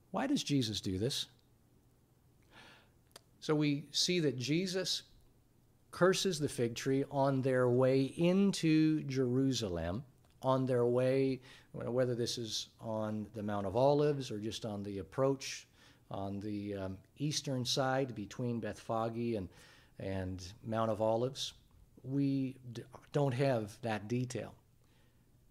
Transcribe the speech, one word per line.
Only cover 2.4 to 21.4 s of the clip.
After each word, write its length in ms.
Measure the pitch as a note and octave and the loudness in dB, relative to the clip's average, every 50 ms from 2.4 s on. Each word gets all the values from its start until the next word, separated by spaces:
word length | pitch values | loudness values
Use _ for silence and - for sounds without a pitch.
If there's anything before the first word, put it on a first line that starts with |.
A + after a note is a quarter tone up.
| _ _ - - - - - - - _ _ _ _ _ - - - _ _ _ - | _ _ -20 -20 -20 -20 -20 -20 -20 _ _ _ _ _ -20 -20 -20 _ _ _ -2
So 120 | - D#3 | 0 2
we 320 | D3+ D3+ D3 C#3+ C#3+ D#3+ - | 2 2 2 2 0 -4 -4
see 300 | - - - - F3+ F3+ | -2 -2 0 2 2 2
that 180 | D#3 D3 A#2+ B2+ | 2 2 0 0
Jesus 640 | A#2+ A#2 D3+ E3 F#3+ F#3 E3+ F#3+ F3+ - - - - - - - - - _ _ _ _ _ _ _ _ _ _ _ _ - | -2 0 0 0 0 0 -2 -2 -2 -2 -4 -4 -6 -10 -20 -20 -20 -20 _ _ _ _ _ _ _ _ _ _ _ _ 0
curses 460 | - F3 F#3 F#3 E3 - G3 F3+ D3+ | 4 4 4 4 4 2 0 0 0
the 100 | D3+ C3 | -2 -2
fig 260 | - - B2 A#2 A#2 | 0 0 -2 -2 -2
tree 300 | - - C3+ C3+ C3+ C#3 - | -2 -2 0 0 0 0 0
on 300 | - C#3 C3+ C#3 C3+ C3 | 0 0 2 2 2 2
their 300 | B2 C3+ B2+ B2+ B2+ B2 | 2 2 4 4 4 4
way 320 | A#2+ B2 C3 C3 C3 C3+ C3+ | 6 6 6 6 6 4 2
into 1000 | C3 - - E3+ F3 F3+ F#3+ G3+ G3 - - - D#3+ D#3 D#3 D#3 D#3 D#3 D3+ D3 | 2 0 2 2 4 4 6 4 4 2 2 2 4 6 6 6 6 4 2 0
Jerusalem, 1000 | C#3+ C3 C3 C3 B2 B2 C3 C3+ C3+ C3 A#2+ A2+ G2 F2 E2 E2 E2+ F2+ A#2 - - - _ _ _ _ _ - | -2 0 2 2 4 4 4 4 4 2 0 0 -2 -2 -2 -2 -2 -2 -4 -6 -10 -16 _ _ _ _ _ 0
on 240 | C3 C3 C3 C3 | 2 2 2 2
their 180 | B2 B2+ A#2+ A#2+ | 2 2 4 4
way, 560 | A#2+ A#2+ B2 B2+ B2+ C3 C3+ C3+ C3+ C3 B2 B2+ - - - - _ - | 4 4 4 2 2 2 2 2 2 0 -4 -8 -14 -20 -20 -20 _ -12
whether 420 | C#3 A#2+ A#2+ A#2 B2+ C3 B2 B2 | -8 -6 -2 0 0 0 2 0
this 220 | A#2 A#2+ A2 - | 0 -2 -2 -4
is 320 | B2+ A#2 A2 G#2+ - - - - - - | -4 -6 -6 -6 -6 -8 -10 -12 -12 -8
on 440 | A#2 A2 A2 G#2+ G#2+ G#2+ G#2+ G#2+ - - | -6 -4 -4 -2 -2 -4 -4 -6 -8 -8
the 80 | G#2+ G#2 | -6 -4
Mount 240 | G#2 G#2 G2+ G2+ | -2 -2 -2 -2
of 100 | G2 F#2+ | 0 2
Olives 540 | A#2 C3 C#3 D3 D3 D3 D3 D3 C3+ C3 A#2 | 4 4 6 6 4 4 2 0 -2 -4 -6
or 80 | A2 G#2 | -6 -6
just 280 | G#2 A2 G#2 - - | -6 -6 -6 -6 -6
on 160 | A2+ G#2 G2+ G2+ | -6 -6 -6 -6
the 160 | G#2 G2+ G2 | -6 -6 -8
approach 680 | F#2 - - - C3 C3+ C3+ C3+ - - - - - - _ - - - - _ _ - | -8 -6 -2 0 2 2 2 0 -4 -10 -12 -12 -14 -20 _ -20 -20 -20 -20 _ _ -10
on 280 | A#2 G#2 G2 G2 G2 G2+ | -8 -6 -6 -4 -6 -6
the, 340 | G2 G#2+ G#2 G#2 G2+ G#2 G2+ | -6 -6 -6 -6 -6 -6 -6
um, 240 | G2 F#2+ F#2+ F#2+ F#2+ - _ _ | -6 -6 -6 -8 -10 -14 _ _
eastern 480 | - C#3 D3+ D3 - - C#3+ C3+ B2+ A#2+ | -6 -4 -2 -2 -2 -4 -4 -4 -2 -2
side 500 | A#2+ - D3 C3+ C3 C3 C3 C#3 B2 A2+ | 0 0 0 2 2 2 0 0 -2 -4
between 460 | G#2+ G2+ F#2+ - - B2+ A#2+ A#2+ A#2 | -8 -10 -8 -6 -4 -4 -2 -2 -2
Bethphage 760 | G#2+ G#2 F#2+ - - - A#2 A2+ A2+ A#2 A2+ A#2 A#2+ A#2+ A2+ | -4 -6 -6 -8 -6 -4 -2 0 0 -2 -2 -2 -2 -2 -2
and, 120 | G#2+ F#2+ E2 - - - - - - - - _ - | -2 -4 -6 -10 -16 -20 -20 -20 -20 -20 -20 _ -10
and 540 | - G2 F#2+ F#2+ F#2 F#2 F#2 F#2 F#2 F2+ G2+ - - | -6 -4 -4 -4 -4 -4 -6 -8 -10 -12 -16 -14 -8
Mount 240 | A#2 A2 A2+ A2+ A2+ | -4 -2 0 0 0
of 100 | A2 G2 | 0 0
Olives. 540 | A2 A2 A2+ A2+ B2 C3 C#3+ - | 2 2 2 2 0 -2 -4 -6